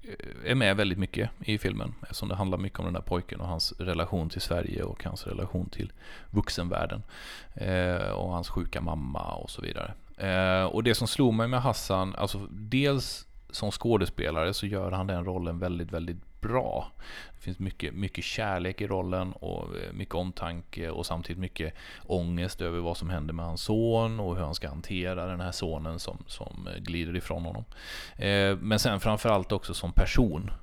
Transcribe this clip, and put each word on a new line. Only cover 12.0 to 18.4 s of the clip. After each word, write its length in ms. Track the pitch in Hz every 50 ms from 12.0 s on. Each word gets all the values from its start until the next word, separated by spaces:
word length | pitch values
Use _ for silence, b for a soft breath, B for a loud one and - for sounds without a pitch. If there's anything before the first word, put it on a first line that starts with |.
| 95 95 95
alltså 320 | - - 101 - 98 101 -
dels 760 | - 98 107 107 120 131 139 143 139 131 120 - - - - - - - - -
som 220 | - - - 104
skådespelare 840 | - - - 117 117 104 101 104 - - - - 78 80 80 87 101
så 120 | - -
gör 260 | 101 104 95 92 92
han 160 | 90 95 92 98
den 180 | 95 87 87
rollen 340 | 90 90 92 87 87 85 87
väldigt, 320 | 92 90 90 85 85 80
väldigt 500 | - 85 82 85 85 87 - - - -
bra. 500 | - 107 117 127 123 - - - - - - B B B B B B B B
Det 60 | -
finns 180 | - - 90 -
mycket, 340 | 92 98 - - - 80 -
mycket 300 | 85 98 92 - - 90
kärlek 580 | - - -